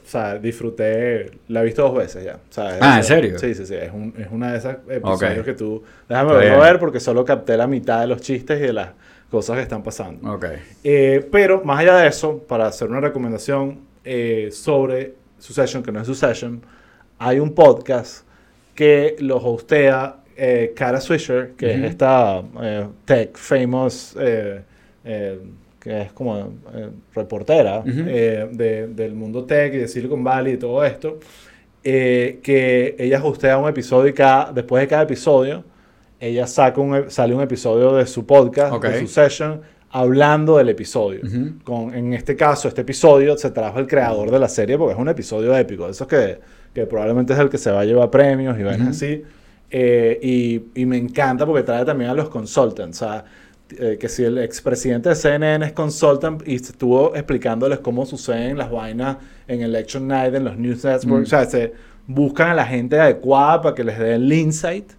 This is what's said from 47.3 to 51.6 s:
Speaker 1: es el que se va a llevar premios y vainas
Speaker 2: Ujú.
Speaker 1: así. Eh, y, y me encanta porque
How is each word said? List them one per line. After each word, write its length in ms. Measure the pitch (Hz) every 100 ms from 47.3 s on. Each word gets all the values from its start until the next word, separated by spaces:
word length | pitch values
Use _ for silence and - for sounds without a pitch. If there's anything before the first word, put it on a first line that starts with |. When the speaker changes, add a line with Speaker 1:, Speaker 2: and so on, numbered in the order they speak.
Speaker 1:
es 40 | 135
el 100 | 139
que 80 | 135
se 120 | -
va 100 | 101
a 20 |
llevar 260 | 104 120 120
premios 480 | 135 139 135 131 113
y 40 |
vainas 180 | 98 101 123
Speaker 2:
Ujú. 20 |
Speaker 1:
así. 320 | - 143 151 - - _ _ _
Eh, 480 | 131 123 120 113 113
y, 400 | 131 123 120 117 117 127
y 60 | 127
me 100 | 127
encanta 480 | 120 - 135 127
porque 180 | 151 147